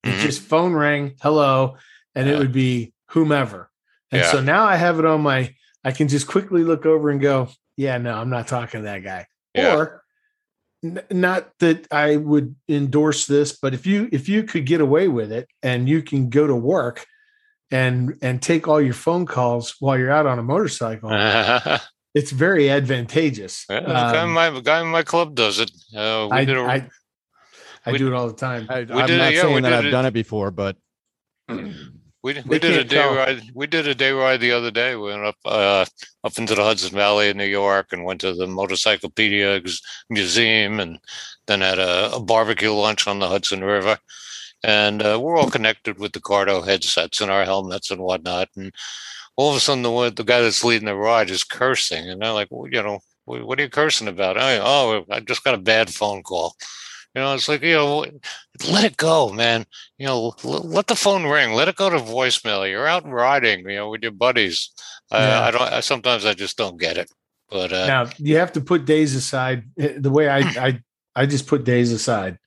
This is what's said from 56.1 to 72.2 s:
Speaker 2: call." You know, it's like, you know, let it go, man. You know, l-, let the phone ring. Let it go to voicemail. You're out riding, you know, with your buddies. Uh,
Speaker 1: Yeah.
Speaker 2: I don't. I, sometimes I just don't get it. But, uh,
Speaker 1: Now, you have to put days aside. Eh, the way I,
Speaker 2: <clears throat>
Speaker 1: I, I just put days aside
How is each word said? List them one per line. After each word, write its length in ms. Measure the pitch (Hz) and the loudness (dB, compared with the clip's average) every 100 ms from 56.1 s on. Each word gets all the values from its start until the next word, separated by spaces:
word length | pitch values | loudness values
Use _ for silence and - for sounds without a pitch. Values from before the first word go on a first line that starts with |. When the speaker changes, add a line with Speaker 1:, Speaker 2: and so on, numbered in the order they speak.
| 98 | -4
Speaker 2:
call." 320 | 85 90 82 - - - - - - 127 | -6 -4 -4 -8 -20 -18 -18 -20 -12 -6
You 60 | |
know, 100 | 135 | -4
it's 140 | 135 - | -2 -2
like, 140 | 151 | 0
you 100 | 160 | 2
know, 320 | 160 147 147 147 147 - - _ - - | 2 2 0 -4 -12 -18 -18 _ -10 0
let 140 | 185 | 2
it 140 | 214 - | 2 2
go, 320 | 160 160 120 | 2 4 2
man. 360 | 101 117 113 - - - _ | 2 2 2 -2 -18 -20 _
You 80 | 139 | -4
know, 260 | 127 113 - | -2 -2 -6
l-, 180 | 127 151 | -6 -6
let 240 | 170 165 202 | -2 -2 0
the 80 | 208 | 0
phone 280 | 202 196 156 | 2 2 2
ring. 280 | 147 123 | 2 2
Let 140 | 110 160 | 2 0
it 80 | 190 | 2
go 140 | 196 | 0
to 80 | 165 | 0
voicemail. 720 | 113 120 127 - 113 101 95 | -2 -2 0 0 -2 -2 -2
You're 160 | 98 147 | -2 0
out 200 | 175 156 | -2 -2
riding, 520 | 123 123 139 117 98 92 | 0 2 4 2 0 -4
you 80 | 101 | -8
know, 120 | 107 | -8
with 120 | 110 | -8
your 80 | 113 | -10
buddies. 580 | 98 123 123 98 85 - - - - _ | 0 0 2 0 -2 -8 -14 -20 -20 _
Uh, 60 | 110 | 2
Speaker 1:
Yeah. 220 | 107 110 117 | 4 4 2
Speaker 2:
I 40 | |
don't. 100 | 117 | 0
I, 180 | 123 120 | 0 -2
sometimes 440 | - 131 127 117 107 | -2 0 0 0 0
I 80 | |
just 240 | 95 98 - | -2 -6 -4
don't 220 | 101 87 | -6 -4
get 180 | 85 85 | -4 -4
it. 120 | - _ _ _ _ | -8 _ _ _ _
But, 220 | 98 92 | -6 -4
uh, 140 | 92 92 | -2 0
Speaker 1:
Now, 220 | 135 120 - | 0 -2 -6
you 200 | 147 156 | 2 2
have 160 | 175 | 2
to 80 | 156 | -4
put 240 | 135 175 135 | 0 -2 2
days 280 | 156 151 131 | 2 2 -2
aside. 480 | - 135 127 127 113 - | -4 -4 -2 -4 -8 -4
Eh, 140 | 147 143 | -4 -2
the 140 | 139 | 0
way 180 | 139 147 | 2 4
I, 100 | 139 | 2
Speaker 2:
<clears throat> 280 | 160 123 127 | 0 0 -2
Speaker 1:
I, 120 | 123 _ _ _ - | -2 _ _ _ 0
I 100 | 139 | 0
just 180 | 139 - | 0 0
put 180 | 143 | 0
days 280 | 123 123 120 | 2 2 2
aside 480 | 113 - 110 | 0 -2 -2